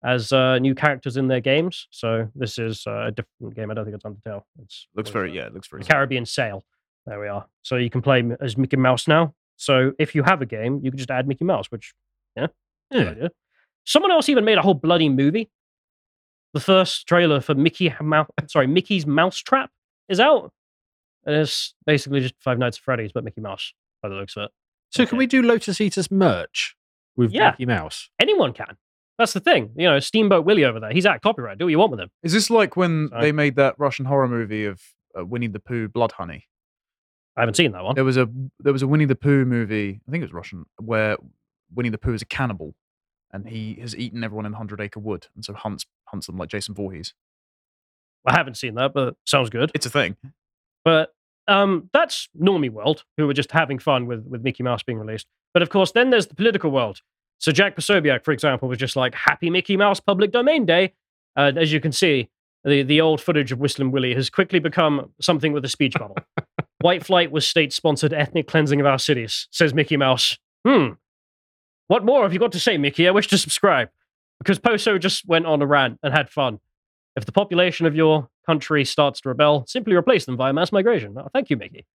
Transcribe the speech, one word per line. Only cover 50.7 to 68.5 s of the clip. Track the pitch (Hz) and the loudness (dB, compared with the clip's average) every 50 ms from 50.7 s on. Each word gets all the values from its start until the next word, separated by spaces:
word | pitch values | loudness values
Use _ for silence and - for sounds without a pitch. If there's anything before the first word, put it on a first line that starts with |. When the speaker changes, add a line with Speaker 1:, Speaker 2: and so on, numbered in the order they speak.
| _ _ _ | _ _ _
Speaker 1:
But, | 165 165 156 160 - _ _ _ _ _ _ _ - | 2 4 4 2 0 _ _ _ _ _ _ _ 2
um, | 202 196 202 196 190 165 - 185 _ | 2 4 4 2 0 -2 -4 0 _
that's | - - - - - - - _ - | 2 2 2 -2 -10 -10 -12 _ 0
Normie | 160 190 196 175 147 127 | 2 2 2 2 -2 -4
World, | 110 107 104 135 156 - - _ _ | -6 -4 -2 -2 -2 -2 -6 _ _
who | - 151 | -2 -2
were | 143 139 | 0 0
just | 135 139 - - | -2 -2 0 0
having | 165 160 131 139 123 | 0 0 0 -2 -6
fun | - 160 139 127 123 | 0 0 0 0 0
with, | 120 123 110 110 | -4 -8 -10 -10
with | 135 127 120 117 | -12 -12 -4 -4
Mickey | 131 123 - 123 | -4 -4 -2 -2
Mouse | 127 120 107 - | -2 -2 -4 -4
being | - 120 110 | -8 -8 -8
released. | 107 110 110 110 - _ _ _ _ _ _ | -8 -8 -10 -12 -12 _ _ _ _ _ _
But | 175 170 | 2 2
of | - | 2
course, | - 202 190 - - | 2 2 2 2 4
then | 226 247 262 | 2 4 4
there's | 247 226 180 | 4 2 0
the | - - | -2 -4
political | - 202 233 214 - - 156 | 0 0 0 0 0 -2 0
world. | 135 135 120 107 98 - _ _ _ _ _ _ _ _ | 0 0 -2 -2 -6 -12 _ _ _ _ _ _ _ _
So | - 160 147 | -2 0 4
Jack | 127 196 196 196 | 4 2 2 0
Posobiec, | - 151 - 208 190 156 147 131 120 _ | -6 0 2 2 2 4 2 0 0 _
for | - 151 | -2 -2
example, | 120 - 147 131 123 - 127 | 0 0 0 0 0 -2 -6
was | 127 113 | -4 -4
just | 135 127 - | -4 -4 -2
like, | 139 127 127 123 | -2 -2 -2 -2
"Happy | - - - 147 - - 170 | 0 0 0 0 0 -2 -2
Mickey | 170 185 180 - 202 | 0 -2 0 0 2
Mouse | 185 202 208 190 180 | 2 4 2 2 0
Public | _ - 202 180 208 208 | _ -2 2 2 2 2
Domain | 214 240 247 277 320 320 233 | 2 2 2 4 2 2 2
Day." | 170 165 175 190 185 _ _ _ _ _ _ _ _ _ | 4 4 4 2 0 _ _ _ _ _ _ _ _ _
Uh, | 135 143 139 131 | 2 2 2 4
as | 165 165 156 151 | 2 0 2 2
you | 156 | 0
can | 135 160 127 | -2 -2 0
see, | - - 175 147 131 117 _ _ _ _ _ _ _ _ | 2 2 2 2 2 -2 _ _ _ _ _ _ _ _
the, | 139 143 139 139 | 2 2 2 4
the | 131 151 151 | 4 4 4
old | 160 160 156 147 | 4 4 2 0
footage | - - 170 147 139 113 135 | 0 0 0 0 0 -2 -4
of | 120 | -2
Whistling | 143 139 - - 139 131 | -2 -4 -2 -2 -2 -2
Willie | 127 139 127 127 123 | 0 0 -2 0 -2
has | 127 131 120 | -2 -4 -2
quickly | - - 190 185 - 180 | 0 0 0 2 0 0
become | 151 165 147 175 165 151 147 139 - - _ _ | 0 0 0 2 2 2 2 -2 -4 -8 _ _
something | - - 170 151 127 160 147 | 0 0 0 2 0 -2 -2
with | 147 131 | -2 -4
a | 131 | -6
speech | - _ 147 131 - | -2 _ -2 0 0
bubble. | - 117 104 98 - - _ _ - | -4 -6 -6 -10 -12 -12 _ _ -12
Speaker 3:
<laughs> | - _ _ - - _ _ _ | -12 _ _ -12 -12 _ _ _
Speaker 1:
"White | - 175 180 175 - | 2 2 2 2 0
flight | - 190 180 175 147 | 2 2 2 2 2
was | 139 156 - | 0 -2 -2
state-sponsored | - - 170 156 135 - - - 165 147 135 - 151 156 | 2 2 2 0 2 -2 -2 0 0 0 2 0 0 0
ethnic | 151 147 - - 170 147 | 0 -2 -2 -2 -4 -4
cleansing | - | 2